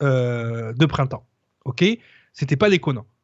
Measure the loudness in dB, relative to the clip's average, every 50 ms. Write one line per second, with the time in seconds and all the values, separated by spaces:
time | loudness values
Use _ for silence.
0 | 0 0 2 2 0 0 -2 -4 -4 -6 -6 -6 -8 -8 2 2 2 2 2 0
1 | -2 -2 -4 -10 -14 _ _ _ _ _ _ _ _ -10 -2 0 2 2 2 -2
2 | _ -18 -20 -20 _ _ _ -8 -2 -2 0 2 4 2 2 2 0 -2 -4 -4
3 | -8 _ _ _